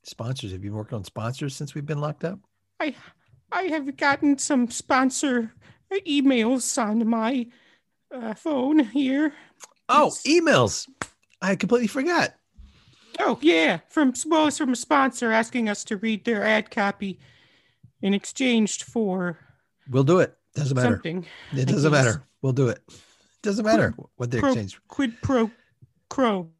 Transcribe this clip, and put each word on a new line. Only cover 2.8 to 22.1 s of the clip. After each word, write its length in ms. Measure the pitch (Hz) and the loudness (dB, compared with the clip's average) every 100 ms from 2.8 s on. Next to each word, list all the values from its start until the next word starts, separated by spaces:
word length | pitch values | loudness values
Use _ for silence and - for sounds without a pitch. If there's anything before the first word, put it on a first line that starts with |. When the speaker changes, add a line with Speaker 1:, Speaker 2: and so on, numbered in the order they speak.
| 302 - - _ _ _ _ | -6 -6 -20 _ _ _ _
Speaker 2:
I 120 | 349 | -4
have 320 | 370 311 277 | -2 -4 -6
gotten 420 | 269 285 277 294 277 | -2 0 2 2 2
some 320 | - 277 233 | 2 0 0
sponsor 840 | - - 269 262 262 285 247 226 _ - _ _ 392 392 | -4 0 2 2 0 0 0 -2 _ -20 _ _ -6 -2
emails 720 | 285 269 247 220 262 - - | 2 4 4 2 0 -2 -2
on 260 | 214 214 226 | 0 0 0
my, 400 | 226 220 269 233 _ _ _ _ _ _ | 0 0 -2 -6 _ _ _ _ _ _
uh, 200 | 262 226 | -12 -10
phone 460 | 208 320 277 262 311 | -8 -4 -2 2 2
here. 540 | 220 262 262 269 302 - - _ - _ - | 2 0 0 0 -2 -4 -20 _ -20 _ 2
Speaker 1:
Oh, 180 | 269 285 | 4 4
Speaker 2:
It's 160 | - | 0
Speaker 1:
emails. 640 | - 339 320 180 110 - - _ - _ _ _ | 2 4 6 4 4 0 -10 _ -14 _ _ _
I 140 | 185 | -4
completely 320 | 196 185 240 226 | -2 0 2 0
forgot. 460 | 262 302 339 135 _ _ - - _ _ _ _ - | -2 0 0 -2 _ _ -20 -20 _ _ _ _ -4
Speaker 2:
Oh, 180 | 381 233 | -2 2
yeah. 380 | 302 330 311 170 _ | 2 4 2 0 _
From, 240 | - 269 254 | 2 2 0
well, 220 | 311 320 302 | 0 2 2
it's 100 | - | 0
from 140 | 269 | -2
a 40 | |
sponsor 560 | 240 - 285 269 - 233 | -2 0 2 2 0 0
asking 380 | 220 226 254 214 | 0 0 -2 -2
us 140 | 202 | -4
to 120 | - 202 | -6 -4
read 280 | 220 214 | -2 -2
their 180 | - 214 | -2 -2
ad 280 | 214 214 214 | 0 0 -2
copy 480 | - 202 196 196 175 - _ _ _ _ _ - _ | -2 -2 -2 -10 -10 -18 _ _ _ _ _ -20 _
in 120 | 196 | -2
exchange 680 | 202 - - 262 233 214 - | -2 -2 -4 0 2 0 -4
for 540 | - 240 208 185 175 160 _ _ _ _ 139 | -6 -4 -2 -2 -4 -8 _ _ _ _ -2
Speaker 1:
We'll 140 | 127 | 0
do 160 | 139 185 | 4 4
it. 140 | 147 _ _ | 2 _ _
Doesn't 200 | - 139 | -6 -2
matter. 180 | 131 123 | 2 2
Speaker 2:
something. 300 | 110 160 180 170 - - | 0 -4 -8 -10 -20 -8
Speaker 1:
It 80 | 135 131 | -4 0
Speaker 2:
I 40 | |
Speaker 1:
doesn't 200 | 208 151 | 2 4
Speaker 2:
guess. 140 | 147 | 4
Speaker 1:
matter. 180 | 123 | 4